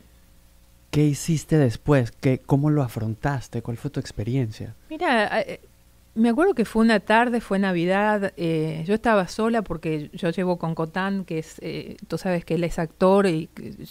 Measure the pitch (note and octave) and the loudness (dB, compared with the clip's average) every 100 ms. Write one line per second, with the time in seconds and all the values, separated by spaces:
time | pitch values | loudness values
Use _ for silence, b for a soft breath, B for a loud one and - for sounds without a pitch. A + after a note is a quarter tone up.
0 | b b b _ _ _ _ _ _ D3 | b b b _ _ _ _ _ _ 2
1 | D3+ C#3 - D#3+ - D#3 C3 - - C#3+ | 2 2 -2 -2 2 4 4 2 2 4
2 | A#2 - C#3 B2+ - C#3 D3+ D3 B2 A#2 | 2 0 0 0 2 2 4 2 0 -2
3 | A2 A2 D3 C#3 - A#2+ A#2+ A#2 D3 - | -6 -4 -4 -4 -6 -8 -8 -8 -8 -8
4 | - - A2 C3+ A2+ - G2+ - - D#4 | -8 -6 -4 -2 -2 -6 -14 -14 -14 -4
5 | F4 A#3 G#3 A3 - F#3 - _ _ _ | 0 0 0 -2 -4 -8 -16 _ _ _
6 | _ A3 A#3 A#3 F#4+ C#4 G3 A3 A3+ G#3+ | _ 0 2 4 2 2 0 2 4 4
7 | - A3 B3 A#3 - G3 G3 F3 F3 F#3+ | 4 2 4 0 -2 0 0 0 2 2
8 | G#3+ G#3+ G3 - E3 D#3+ D#3 D#3 D#3+ A3 | 2 0 -2 -4 -2 0 -2 -4 -2 0
9 | A#3+ G#3 F3 - A3 A#3 F#3+ E3 E3 D#3 | 2 2 2 -2 0 0 -2 -6 -4 -4
10 | D3 F#3 E3+ E3 F3+ F3 E3 E3 D#3+ F#3 | -6 -6 -4 0 0 0 -2 -4 -4 -4
11 | G3 G3 F#3+ D#3+ D#3+ - - D3+ - - | -2 -4 -4 -6 -8 -10 -10 -8 -10 -14
12 | - E3 F#3+ F3 - E3 E3+ - D#3+ - | -8 -6 -2 -2 -2 -2 -2 -2 -4 2
13 | F#3 G3 G3 D#3+ D#3+ - - - D3+ | 4 6 4 0 -4 -12 -14 -14 -16